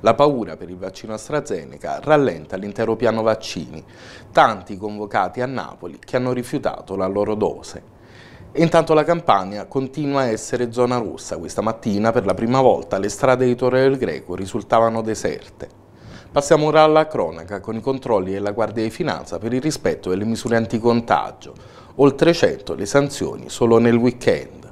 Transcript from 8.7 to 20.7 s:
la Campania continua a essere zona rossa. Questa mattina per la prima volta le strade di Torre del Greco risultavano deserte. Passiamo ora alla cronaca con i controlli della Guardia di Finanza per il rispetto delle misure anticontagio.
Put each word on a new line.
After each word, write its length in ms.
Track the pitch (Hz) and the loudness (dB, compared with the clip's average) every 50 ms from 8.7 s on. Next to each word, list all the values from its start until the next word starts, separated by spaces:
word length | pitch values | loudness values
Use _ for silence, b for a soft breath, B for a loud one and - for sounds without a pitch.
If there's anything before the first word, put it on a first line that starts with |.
| - 170 156 - 160 | 4 2 4 6 4
la 100 | 156 151 | 4 4
Campania 600 | 151 170 170 - - 104 98 95 95 104 104 95 | 4 0 0 4 2 2 2 2 -2 -8 -10 -10
continua 560 | - - 135 131 127 131 151 151 139 139 139 135 | -6 -4 -4 -4 -4 -6 -4 -4 -2 0 0 0
a 40 | |
essere 460 | 123 113 110 - - - 117 123 120 113 | 0 -2 -4 -4 -6 -4 -4 -4 -4 0
zona 240 | 120 123 123 127 | 0 0 2 2
rossa. 400 | 120 113 95 71 - - - - | -2 -2 -4 -8 -10 -10 -10 -10
Questa 260 | 80 85 78 - - 101 | -8 -8 -8 -6 -4 -2
mattina 480 | 110 110 - - 117 101 101 107 113 | -2 -4 -4 -4 -2 -2 0 0 2
per 160 | 117 127 101 | 2 2 0
la 80 | 95 92 | 0 -2
prima 260 | 87 110 113 127 131 | 0 0 0 2 4
volta 380 | 135 123 98 - - - - 95 | 4 4 4 4 0 -4 -4 -2
le 100 | 98 107 | -2 -4
strade 380 | - - - 131 127 123 127 | -4 0 2 2 2 4 2
di 80 | 123 123 | 0 0
Torre 280 | 120 127 127 120 131 131 | 2 0 0 2 4 4
del 140 | 139 135 | 4 2
Greco 380 | 131 123 92 78 65 - - 87 | 2 -2 -4 -4 -6 -8 -10 -8
risultavano 680 | 90 98 92 - 113 95 - - 113 113 113 113 113 110 | -8 -8 -6 -8 -8 -2 2 2 4 4 4 2 -2 -4
deserte. 800 | 110 110 104 - 92 69 - - - - - - - - - - - B B B B B B B B B | -4 -6 -2 -2 -4 -4 -4 -12 -18 -16 -16 -16 -16 -16 -20 -20 -20 B B B B B B B B B
Passiamo 340 | 147 143 - 170 151 151 | -2 2 4 4 4 4
ora 160 | 151 151 156 156 | 4 6 6 6
alla 240 | 156 156 156 156 | 8 6 4 4
cronaca 540 | 156 - 120 95 80 82 82 85 90 101 98 | 2 0 -2 -2 -2 -4 -8 -12 -10 -10 -8
con 160 | 95 - 110 | -6 -6 -8
i 40 | 113 | -6
controlli 520 | 104 135 135 131 - 127 117 101 92 92 95 | -2 -2 -4 -4 0 0 0 2 2 0 -4
della 180 | 98 101 101 | -4 -4 -4
Guardia 320 | 104 110 113 104 104 113 110 | -2 -2 -2 -2 -2 -2 -4
di 80 | 113 | -4
Finanza 480 | 110 - 175 147 98 76 65 - - 82 | -2 -4 -2 -2 -2 -4 -6 -8 -10 -6
per 140 | 95 117 117 | -4 -2 -2
il 100 | 131 135 | -2 -2
rispetto 480 | 156 151 - - 92 78 - - - | -2 -4 -2 -2 -2 -2 -2 -2 -4
delle 140 | 90 95 104 | -2 -2 0
misure 320 | 110 113 110 - 117 117 | -2 -4 -4 -2 0 0
anticontagio. 1300 | 113 113 107 | 0 0 0